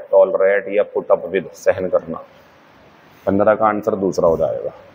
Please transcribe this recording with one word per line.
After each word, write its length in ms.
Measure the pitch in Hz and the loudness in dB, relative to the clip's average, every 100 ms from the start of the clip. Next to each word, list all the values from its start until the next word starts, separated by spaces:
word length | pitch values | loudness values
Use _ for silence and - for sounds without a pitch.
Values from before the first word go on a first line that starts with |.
| - | 2
टॉलरेट 580 | - 95 95 - 143 95 | 4 4 4 2 0 0
या 160 | 101 98 | -2 -2
put 180 | 104 - | -2 0
up 200 | 98 85 | 0 0
with, 220 | 92 - | -6 -6
सहन 340 | - 95 92 92 | -6 -2 -2 0
करना। 360 | 87 82 80 - - - _ _ _ - _ _ _ | -2 -4 -12 -14 -20 -20 _ _ _ -20 _ _ _
पन्द्रह 300 | - 98 104 | -2 2 2
का 120 | 104 110 | 2 0
आंसर 280 | 104 104 104 | 0 -2 -2
दूसरा 320 | 98 85 85 | -2 0 0
हो 80 | 80 | 2
जाएगा। 360 | 71 57 - - - | -2 -4 -8 -12 -20